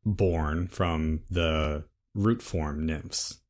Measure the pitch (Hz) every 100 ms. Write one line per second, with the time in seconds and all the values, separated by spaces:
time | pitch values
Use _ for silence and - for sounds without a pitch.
0 | 107 98 95 82 78 80 90 - 90 80
1 | 78 80 - 87 82 78 76 76 - _
2 | _ 104 104 117 - 87 76 73 80 76
3 | 82 - - -